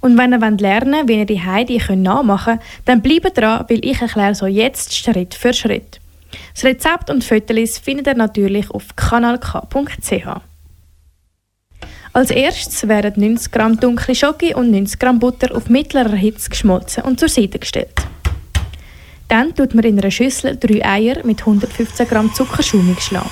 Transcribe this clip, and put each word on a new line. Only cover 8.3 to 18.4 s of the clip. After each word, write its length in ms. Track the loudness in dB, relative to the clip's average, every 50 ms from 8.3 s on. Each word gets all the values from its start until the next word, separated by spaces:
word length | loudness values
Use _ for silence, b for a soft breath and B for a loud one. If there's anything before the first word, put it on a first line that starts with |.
| 0 -2 -2 0 0 -2 -4 -6
auf 260 | -8 -12 -12 -12 -8
kanal 420 | -4 -2 0 0 2 2 2 0 -2
k 220 | -4 -8 -8 -8
punkt 440 | -10 -6 -4 -4 -4 -4 -8 -10 -6
c 200 | -4 -4 -4 -4
h. 180 | -8 -12 -12 -14 -18 -20 -20 -20 -20 -20 _ _ _ _ _ _ _ _ _ _ _ _ _ _ _ _ _ _ _ B B B B B B B B B
Als 180 | 0 0 2
erstes 580 | 2 0 0 0 -2 -4 -10 -10 -8 -6 -2 0
werden 240 | 0 0 0 -2 0
neunzig 360 | 0 0 0 0 -2 -4 -4 -2
Gramm 260 | 0 2 2 2 2
dunkle 360 | 2 0 0 0 -2 -2 0
Schoki 400 | 2 2 0 0 0 -2 -2 0
und 160 | 2 2 4
neunzig 280 | 4 2 2 -2 -2 0
Gramm 220 | 2 2 4 4
Butter 340 | 2 2 0 0 -2 -2 -2
auf 140 | -4 0 2
mittlerer 480 | 2 2 2 0 0 0 2 2 2
Hitze 340 | 2 0 0 -2 -2 -10 -8
geschmolzen 540 | -8 0 2 2 2 2 -2 -6 -10 -6 -2
und 160 | -2 0 0
zur 80 | 0 0
Seite 300 | 2 2 0 0 -2 -8
gestellt. 360 | -10 -6 -6 -6 -6 -2 -4 -4 -4 -4 -10 -6 -6 -6 -6 -6